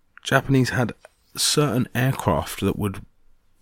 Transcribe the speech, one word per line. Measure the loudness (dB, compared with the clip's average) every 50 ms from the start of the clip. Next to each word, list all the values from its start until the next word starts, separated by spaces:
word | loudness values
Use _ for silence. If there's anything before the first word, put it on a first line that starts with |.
| _ _ _ -16 -4
Japanese | 0 0 0 2 2 2 2 2 2
had | 0 -2 -2 -2 -4 -10 -20 -20 _ _ _ _ -6
certain | -2 -2 2 2 2 2 2 2 0 -2 -2 0
aircraft | 0 0 0 0 0 0 0 0 0 0 -4 -6 -4
that | -2 -2 -2
would | -2 -4 -4 -6 -8 -12 -16 _ _ _ -20 -20 _ _ _ _ _